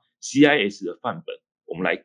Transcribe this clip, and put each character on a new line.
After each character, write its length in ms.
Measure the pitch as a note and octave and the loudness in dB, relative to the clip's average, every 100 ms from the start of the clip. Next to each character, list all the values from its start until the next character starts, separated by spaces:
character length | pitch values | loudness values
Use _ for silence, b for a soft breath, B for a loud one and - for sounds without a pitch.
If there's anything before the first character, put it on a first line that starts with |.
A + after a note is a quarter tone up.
| _ _ | _ _
C 240 | - C3+ | -4 4
I 240 | D3 D3 G2+ | 6 6 0
S 160 | - | -4
的 120 | F2 - | -10 -8
范 200 | A#2+ E2 - | -8 -8 -12
本， 100 | - _ _ - | -16 _ _ -14
我 80 | |
们 80 | E2 | -4
来 120 | F2+ F2 | -2 -2